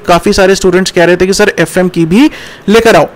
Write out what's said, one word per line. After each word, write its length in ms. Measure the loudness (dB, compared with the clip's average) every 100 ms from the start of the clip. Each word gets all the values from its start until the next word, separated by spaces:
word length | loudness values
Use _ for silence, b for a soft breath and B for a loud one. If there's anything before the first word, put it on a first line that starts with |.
| -2
काफी 260 | -2 0
सारे 220 | 0 0
students 360 | 2 0 0 -2
कह 140 | -2
रहे 120 | 0 0
थे 100 | 0
कि 60 |
सर 220 | 2 0 0
एफ़एम 300 | -4 -2 -2
की 160 | -2
भी 260 | 0 2 0 B B B 0
लेकर 280 | 2 4 2
आओ। 120 | 0